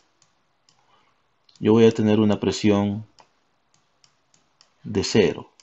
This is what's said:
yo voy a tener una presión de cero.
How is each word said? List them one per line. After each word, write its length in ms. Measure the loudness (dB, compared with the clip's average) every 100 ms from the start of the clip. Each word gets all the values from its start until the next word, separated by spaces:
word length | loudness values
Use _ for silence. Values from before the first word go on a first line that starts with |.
| _ _ _ _ _ _ _ _ _ _ _ _ _ _ _ -6
yo 140 | 0
voy 140 | 4 4
a 60 |
tener 280 | 2 0 0
una 200 | 0 0
presión 640 | -4 -2 0 0 -2 -6 -12 _ _ _ _ _ _ _ _ _ _ _ _ _ _ _ _ _
de 220 | -10 -6
cero. 460 | -2 0 0 -2 -12 _